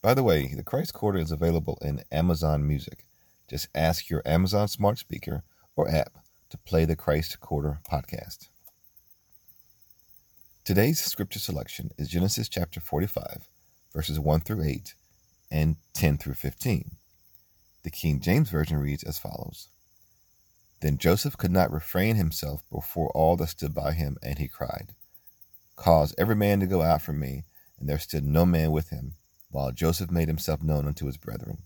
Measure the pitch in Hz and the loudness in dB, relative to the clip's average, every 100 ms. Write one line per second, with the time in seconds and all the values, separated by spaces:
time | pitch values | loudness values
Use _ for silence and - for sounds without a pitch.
0 | 101 135 123 80 67 69 - 131 - - | 4 4 6 4 2 -6 -4 -4 -4 -2
1 | 104 98 80 80 82 82 80 - 73 71 | 0 0 0 0 2 2 0 -6 -4 -6
2 | - 71 87 80 80 76 73 71 - - | -4 0 2 2 2 2 2 -2 -4 -18
3 | _ _ _ _ _ 78 - - 82 82 | _ _ _ _ _ -10 -6 0 2 0
4 | - 80 - 82 92 101 104 - 101 117 | -2 -4 2 2 2 2 0 0 0 0
5 | - - - - - _ _ - - 78 | -8 -10 -6 -8 -10 _ _ -4 0 2
6 | - - _ _ _ - - 82 80 80 | 0 -8 _ _ _ -20 0 2 2 0
7 | - 76 80 - - 76 73 73 - 69 | 0 0 0 -8 -6 -4 -2 -4 -4 -6
8 | - - - - - _ - _ _ _ | -6 -12 -12 -16 -20 _ -20 _ _ _
9 | _ _ _ _ _ _ _ _ _ _ | _ _ _ _ _ _ _ _ _ _
10 | _ - _ _ _ _ - 98 113 160 | _ -20 _ _ _ _ 0 4 4 2
11 | - - 98 - - 78 - - - - | -2 -4 -6 -6 -6 -6 -8 -10 -12 -8
12 | 71 85 95 113 113 - 85 - - 73 | -4 0 0 0 -4 -4 -6 -6 -6 -2
13 | 98 - - - - _ _ _ _ 76 | -2 -4 -8 -14 -18 _ _ _ _ -6
14 | 76 76 76 78 - 107 78 67 - - | -4 -2 2 2 2 -2 0 -2 -8 -20
15 | _ _ _ _ _ 78 78 80 _ - | _ _ _ _ _ 0 0 0 _ 0
16 | 82 73 - 67 69 - - 95 - - | 0 0 -4 -6 -8 -6 -2 -2 -4 -18
17 | _ _ _ _ _ _ _ _ - - | _ _ _ _ _ _ _ _ -14 -4
18 | 80 71 82 110 135 85 76 78 71 71 | 0 0 2 2 2 0 0 0 -2 -4
19 | - 76 - - - - - _ _ _ | -6 -10 -10 -10 -12 -14 -20 _ _ _
20 | _ _ _ _ _ _ _ _ 78 71 | _ _ _ _ _ _ _ _ -2 2
21 | 82 95 143 - 92 92 80 78 - 87 | 4 4 0 -2 2 4 4 0 -4 0
22 | 101 110 82 78 76 73 - 78 - - | 2 2 0 -2 -6 -8 -10 -12 -8 -4
23 | 78 - 80 87 82 - 73 76 73 80 | -2 2 4 4 0 -4 -6 -2 -2 0
24 | 73 67 - 69 69 - 62 - - - | -2 -4 -6 -4 -6 -6 -8 -8 -10 -18
25 | - - - _ - _ _ - - 82 | -20 -20 -20 _ -20 _ _ -2 6 6
26 | 76 - 101 107 101 101 95 92 80 76 | 6 2 2 4 4 4 4 4 4 4
27 | - 73 67 69 82 _ _ _ 71 76 | 2 -4 -4 -6 -10 _ _ _ -4 -2
28 | - 78 71 76 90 85 80 78 78 73 | -2 -2 2 4 6 4 4 0 -2 -8
29 | 67 80 _ _ _ 69 67 60 80 82 | -12 -14 _ _ _ -4 -4 0 0 0
30 | 85 85 80 78 - 76 78 76 73 73 | 0 0 0 0 -2 -2 0 0 0 -4
31 | 71 65 - 53 55 - | -6 -8 -10 -10 -10 -12